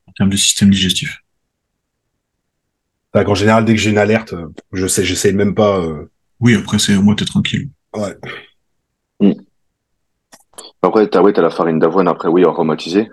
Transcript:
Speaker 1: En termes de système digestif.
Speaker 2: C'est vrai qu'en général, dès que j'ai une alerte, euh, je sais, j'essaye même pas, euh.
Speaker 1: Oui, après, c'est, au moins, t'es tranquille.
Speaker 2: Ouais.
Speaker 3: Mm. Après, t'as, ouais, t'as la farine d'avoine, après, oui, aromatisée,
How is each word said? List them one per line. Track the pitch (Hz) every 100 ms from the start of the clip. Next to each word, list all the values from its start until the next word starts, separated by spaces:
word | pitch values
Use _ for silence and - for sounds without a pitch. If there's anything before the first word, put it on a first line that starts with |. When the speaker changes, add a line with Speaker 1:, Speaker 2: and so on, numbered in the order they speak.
| _
Speaker 1:
En |
termes | - 98
de | 98
système | - - 101
digestif. | 98 92 90 - - _ _ _ _ _ _ _ _ _ _ _ _ _ _ _ _ _ _ _
Speaker 2:
C'est | 107
vrai | 98
qu'en |
général, | 98 104 113
dès | 110
que | 107
j'ai | 107
une | 107
alerte, | 104 110 110
euh, | 90 78 - -
je | 95 92
sais, | -
j'essaye | 90 90 104
même | 98 101
pas, | 90 104 95
euh. | 82 76 - _ _ -
Speaker 1:
Oui, | 120 107
après, | - 104
c'est, | - 98
au |
moins, | 101
t'es | 104
tranquille. | - - - - - - _
Speaker 2:
Ouais. | 107 101 - - - - _ _ _ _ _ _ -
Speaker 3:
Mm. | - - - _ _ _ _ _ _ _ _ - _ - - -
Après, | 90 107 104
t'as, | 95
ouais, | 98
t'as | 98
la | 85
farine | - 85 80
d'avoine, | 80 90 90
après, | - 90
oui, | 87
aromatisée, | 82 78 80 76 80 95 113